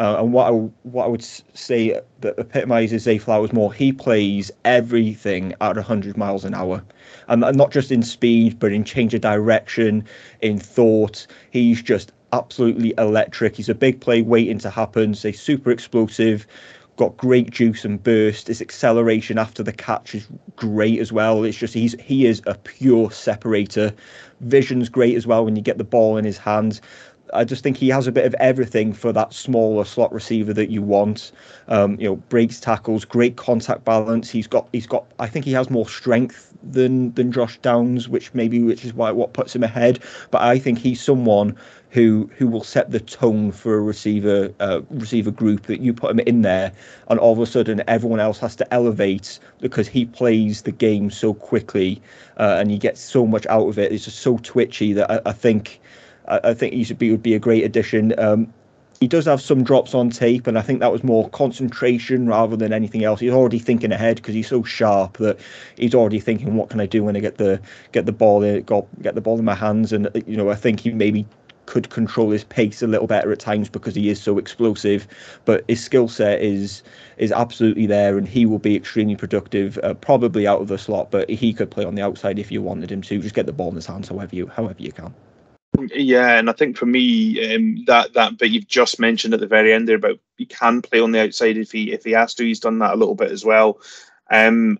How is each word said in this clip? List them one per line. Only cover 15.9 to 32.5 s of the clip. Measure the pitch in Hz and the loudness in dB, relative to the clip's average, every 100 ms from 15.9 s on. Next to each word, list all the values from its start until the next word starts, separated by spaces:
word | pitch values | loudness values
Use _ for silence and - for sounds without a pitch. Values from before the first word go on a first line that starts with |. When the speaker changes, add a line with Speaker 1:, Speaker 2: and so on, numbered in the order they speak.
| 117 110 - 113 107 - - - - _ - | 0 0 0 0 0 -6 -20 -20 -20 _ -2
Speaker 1:
got | 120 - | -2 0
great | 127 127 117 | 2 2 2
juice | - 117 107 | 2 0 0
and | 104 101 | -6 -4
burst. | 120 113 107 107 - | 2 2 2 0 -8
His | 117 | -8
acceleration | - - 127 117 113 110 113 110 | -8 -2 2 2 2 0 -2 -4
after | 110 - | -4 -6
the | 110 | -10
catch | 107 - 110 - | -8 -8 -8 -8
is | 107 104 - - - | -14 -14 -20 -20 -8
great | 113 107 110 113 | -4 0 0 0
as | 110 | -2
well. | 110 110 110 | 0 0 0
It's | 110 101 | -2 -4
just, | 117 | -6
he's, | 113 117 120 | -2 -2 -4
he | - 135 123 | -4 2 2
is | 107 104 | 2 -4
a | |
pure | 98 - - 131 117 107 | -8 -12 -2 2 4 2
separator. | - - 107 117 104 101 110 107 107 - - - _ | -2 -6 -4 -2 -2 -2 -2 -2 -4 -18 -20 -20 _
Vision's | 120 135 - 127 120 | 2 2 2 -2 -2
great | 127 120 117 | 2 2 2
as | 117 | 2
well | 113 | 2
when | 110 107 | 2 -2
you | |
get | 110 - | -2 -4
the | |
ball | 107 120 110 110 | 0 2 4 2
in | |
his | 107 92 | -2 -4
hands. | 107 107 110 104 - - - _ - | -2 0 0 -4 -12 -20 -20 _ -6
I | - | -2
just | 117 131 | -2 -2
think | 143 135 | -4 0
he | 131 | 2
has | 135 127 | 2 2
a | |
bit | 127 131 | 0 2
of | |
everything | - 127 131 117 113 107 | 2 2 2 0 0 -2
for | 101 120 | -2 -2
that | 110 107 | 0 -2
smaller | - - 120 110 107 | -6 -2 2 2 0
slot | 101 - 117 | -2 0 -2
receiver | 110 - 113 107 | -2 -4 -2 -2
that | 104 107 | -2 -2
you | 110 | -2
want. | 101 101 104 107 - - - - - | 0 2 2 -2 -10 -20 -20 -20 -2
Um, | 110 101 101 | 2 2 0
you | 107 | -4
know, | 95 | -6
breaks | - 120 117 | -2 2 2